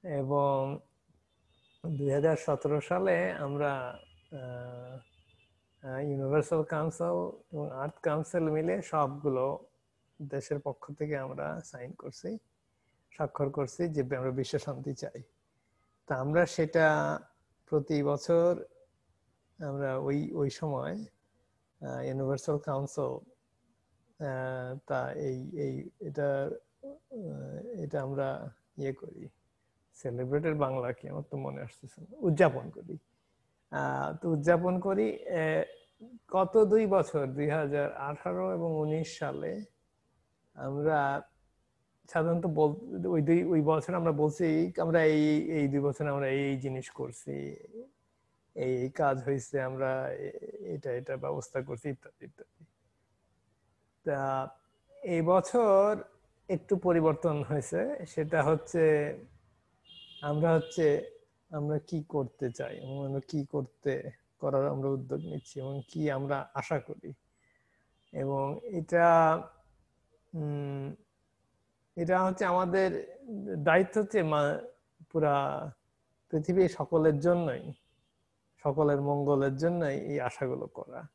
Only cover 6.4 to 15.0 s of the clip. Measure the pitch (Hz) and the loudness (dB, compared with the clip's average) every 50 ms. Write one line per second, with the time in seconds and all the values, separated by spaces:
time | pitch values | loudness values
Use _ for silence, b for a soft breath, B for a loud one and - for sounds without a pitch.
6.4 | 143 - 170 160 156 156 165 156 151 165 156 - 170 170 175 175 175 175 - - | 2 2 0 0 0 0 -2 -2 -2 -2 -2 -2 -2 0 0 -2 -2 -4 -8 -12
7.4 | - _ - 151 147 147 131 131 135 151 - - - 165 147 151 156 - - 175 | -18 _ -10 -8 -8 -8 -6 -6 -6 -8 -8 -4 -2 -2 0 0 -2 -2 -2 0
8.4 | 165 160 151 156 156 170 180 202 175 - - 156 147 139 139 147 147 147 131 127 | 0 2 0 0 0 0 -2 -2 -4 -2 0 0 0 0 0 -2 -2 0 0 0
9.4 | 127 135 - - - _ _ _ _ _ _ _ _ _ _ _ 151 139 139 139 | 0 -2 -2 -6 -10 _ _ _ _ _ _ _ _ _ _ _ -14 -8 -8 -8
10.4 | 131 - 151 143 143 147 127 _ - - 147 - 151 151 151 139 131 135 135 139 | -6 -4 -6 -6 -4 -8 -8 _ -12 -16 -8 -8 -6 -6 -4 -6 -6 -8 -8 -6
11.4 | 147 151 156 170 165 - - 127 123 131 175 - - 143 143 - - 180 214 220 | -6 -6 -6 -8 -10 -14 -14 -14 -14 -14 -14 -14 -14 -14 -14 -12 -10 -10 -10 -10
12.4 | _ _ _ _ _ _ _ _ _ _ _ _ _ _ _ - 156 143 - - | _ _ _ _ _ _ _ _ _ _ _ _ _ _ _ -6 -6 -6 -2 -2
13.4 | 143 139 139 143 139 127 - - 175 170 156 147 135 127 139 127 127 131 127 131 | -4 -2 -2 -4 -4 -6 -4 -4 -4 -2 0 -2 -2 -2 -2 -4 -2 -4 -2 -2
14.4 | 135 - - 143 - - 139 131 135 147 139 - | -4 -2 -4 -6 -4 -4 -10 -8 -8 -8 -8 -8